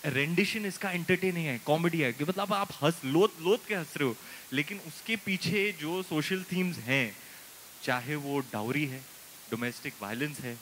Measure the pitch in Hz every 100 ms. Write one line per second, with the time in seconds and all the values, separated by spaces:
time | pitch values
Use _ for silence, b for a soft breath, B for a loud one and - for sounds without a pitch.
0 | 151 131 147 175 202 220 208 180 196 180
1 | 165 180 185 175 156 120 - 151 175 165
2 | 135 113 147 190 196 202 202 - 143 170
3 | 131 156 208 - 165 220 - 202 156 -
4 | 139 110 B B B 131 147 202 175 -
5 | - 226 - 185 165 202 202 170 151 180
6 | 185 156 147 185 185 180 185 139 113 135
7 | 117 98 B B B - - - - 123
8 | 123 151 143 143 127 110 110 143 143 131
9 | 131 - - - - 113 120 120 143 -
10 | 101 117 151 131 123 117